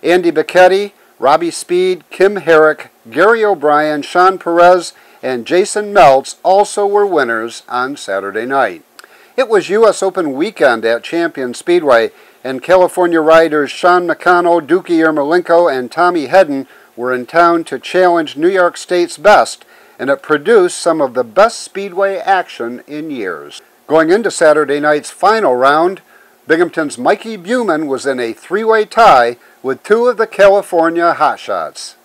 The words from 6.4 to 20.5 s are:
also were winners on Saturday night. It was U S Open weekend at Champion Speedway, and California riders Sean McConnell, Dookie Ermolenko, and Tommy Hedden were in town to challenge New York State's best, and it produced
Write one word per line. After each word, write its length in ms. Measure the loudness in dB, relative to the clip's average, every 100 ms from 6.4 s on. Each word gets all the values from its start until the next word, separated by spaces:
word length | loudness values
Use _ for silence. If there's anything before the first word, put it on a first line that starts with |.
also 460 | 0 0 0 -2 -2
were 180 | 0 0
winners 560 | 0 -2 -4 -6 -12 -10
on 280 | -6 -6 -8
Saturday 480 | -8 -8 -6 -8 -6
night. 360 | -2 -4 -6 _ -20 -20 _ _ -6
It 120 | -2
was 180 | -2 0
U 180 | 2 2
S 160 | 2
Open 300 | -4 -4 -6
weekend 540 | -4 -6 0 0 0 -2
at 180 | -4
Champion 500 | -4 -4 -4 -6 -10
Speedway, 580 | -8 -2 0 4 2 2 _ _ _
and 220 | -12 -10
California 560 | 0 2 2 0 0 0
riders 500 | 4 4 4 0 -4
Sean 380 | -2 0 0 0
McConnell, 580 | -2 0 2 2 0 0
Dookie 380 | -2 0 0 2
Ermolenko, 640 | 0 0 -2 2 2 2
and 220 | 0 -6
Tommy 360 | -2 0 0 0
Hedden 400 | 2 2 -2 -8 -18 _ -10
were 180 | -6
in 120 | -4 -2
town 400 | 2 2 2 -2
to 120 | -10
challenge 600 | -4 0 2 2 -2 -2
New 100 | 0
York 300 | 2 0 -2
State's 400 | -6 -2 -2 0
best, 480 | 4 4 2 -6 _ _ _ _
and 100 | -4
it 120 | -4
produced 580 | -2 -2 2